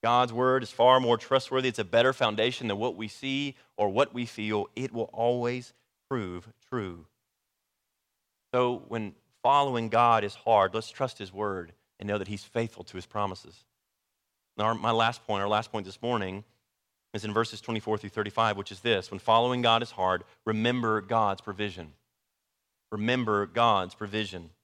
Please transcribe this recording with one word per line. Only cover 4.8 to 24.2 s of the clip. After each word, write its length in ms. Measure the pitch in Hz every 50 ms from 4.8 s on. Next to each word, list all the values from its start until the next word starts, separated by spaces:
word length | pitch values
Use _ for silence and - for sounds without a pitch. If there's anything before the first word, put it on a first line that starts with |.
| 131 135 110
will 180 | 117 113 - -
always 640 | - 117 120 123 123 120 120 123 127 123 - _ _ _ _ _ _ _ _
prove 400 | 135 123 107 90 90 90 87 110 - _ _ _
true. 340 | - 123 104 92 87 85 80 _ _ _ _ _ _ _ _ _ _ _ _ _ _ _ _ _ _ _ _ _ _ _ _ _ _ _ _ _ -
So 280 | 123 123 123 123 107 - -
when 260 | 113 113 110 101 - _ _ _ _ _ _
following 480 | 123 139 143 143 139 127 120 113 113
God 340 | 101 113 120 117 117 113 104
is 100 | 101 -
hard, 400 | - - - 113 104 98 95 98
let's 160 | 113 110 -
trust 280 | - - 135 127 - -
his 140 | 104 92 92
word 400 | 98 107 104 98 95 87 82 87 _ _ _ _ _
and 100 | 101 101
know 80 | 101
that 120 | 104 95 92
he's 160 | 104 98 -
faithful 380 | - _ 120 117 113 - - 95
to 120 | - -
his 100 | 92 87
promises. 560 | - _ 104 104 98 92 - - 80 80 - _ _ _ _ _ _ _ _ _ _ _ _ _ _ _ _ _ _ _
And 100 | - 104
our, 80 | 110 113
my 160 | 107 - 113
last 360 | 117 113 113 113 120 - _
point, 160 | - 107 98 98
our 60 | 101
last 220 | 104 104 113 -
point 140 | - 110 98
this 160 | 92 95 -
morning 440 | - 120 123 113 98 92 92 98 107 _ _ _ _ _ _ _ _ _ _ _ _ _ _
is 120 | 107 110
in 80 | 107 104
verses 280 | 110 117 113 - 107
twenty-four 380 | - - 117 110 - - 110 104
through 120 | - 101
thirty-five, 460 | - - 104 104 - - 113 110 104
which 140 | 98 98 -
is 100 | 101 92
this. 300 | - 120 113 95 92 -
When 80 | - 95
following 440 | - - 110 113 120 123 127 123 120
God 200 | 117 113 113 120
is 80 | 113
hard, 320 | - - 92 92 92 87 - _ _ _ _
remember 540 | 110 110 107 110 120 123 127 117 113 110 107
God's 400 | 98 98 117 113 110 101 98 92
provision. 520 | - - 98 92 104 104 90 92 85 78 69 _ _ _ _ _ _ _ _ _ _ _ _ _ _ _ _ _ _ _ -
Remember 540 | 104 107 117 123 127 123 110 107 101 101
God's 480 | 90 85 117 117 117 110 98 92 90 -
provision. 540 | _ 110 101 98 107